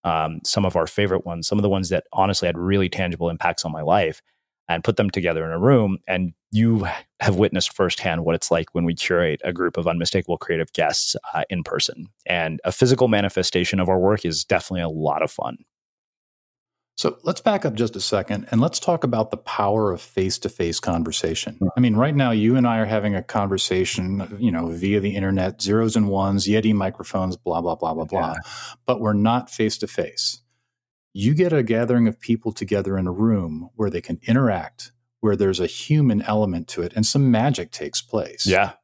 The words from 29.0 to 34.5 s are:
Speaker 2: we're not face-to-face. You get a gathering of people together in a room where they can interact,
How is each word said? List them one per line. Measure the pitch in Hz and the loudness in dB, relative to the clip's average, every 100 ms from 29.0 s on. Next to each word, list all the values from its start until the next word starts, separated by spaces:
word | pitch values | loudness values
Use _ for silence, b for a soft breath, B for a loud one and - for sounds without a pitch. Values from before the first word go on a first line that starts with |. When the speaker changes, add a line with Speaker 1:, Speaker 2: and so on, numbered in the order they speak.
Speaker 2:
we're | 110 | 0
not | 104 110 123 123 | 2 2 2 -2
face-to-face. | - 107 - 104 - - - - - _ _ _ _ _ _ _ 98 | -2 -2 -2 -6 -4 -6 -4 -6 -6 _ _ _ _ _ _ _ 0
You | 107 151 | 2 4
get | 180 | 4
a | 160 | 4
gathering | 117 113 117 120 113 | 2 0 2 4 4
of | - | 0
people | - 113 113 | -2 0 0
together | - 98 101 95 95 | -6 -2 -2 0 -2
in | 92 | -2
a | |
room | 90 113 104 85 78 85 - | 0 2 2 -2 -8 -12 -4
where | 101 | -2
they | 87 | -2
can | - 85 | -8 -8
interact, | - 123 127 | 0 2 2